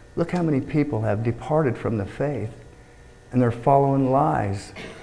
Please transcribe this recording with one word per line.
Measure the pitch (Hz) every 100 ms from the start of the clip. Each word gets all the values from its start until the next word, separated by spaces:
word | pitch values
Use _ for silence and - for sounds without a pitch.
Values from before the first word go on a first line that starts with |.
| - -
Look | 170
how | 180
many | 165 135
people | - 156 147 110
have | 107 104
departed | 117 113 - 151 143 113
from | 107 110
the | 95
faith, | - 139 135 107 - - - - - - - -
and | 123
they're | 120
following | 113 - 139 139 139 131
lies | 131 151 143 104 98 - - - -